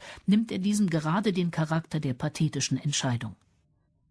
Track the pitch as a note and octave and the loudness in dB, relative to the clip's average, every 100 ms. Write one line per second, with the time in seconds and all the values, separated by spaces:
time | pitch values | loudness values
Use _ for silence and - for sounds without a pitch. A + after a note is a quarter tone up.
0 | - - - G#3+ A3+ F#3 F#3+ G#3 G3 D#3+ | -16 -6 2 2 2 -2 0 2 2 2
1 | D#3 F#3 G#3 F3+ F3 D#3+ D#3 D#3+ - D#3 | 2 2 2 0 0 0 0 -2 -2 -4
2 | D3 B2+ D3+ - D#3 C#3 - C3 D3 C#3 | -2 -2 -4 0 0 0 -2 0 0 0
3 | C3+ A#2+ A2 - _ _ _ _ _ _ | 0 -2 -4 -12 _ _ _ _ _ _
4 | _ | _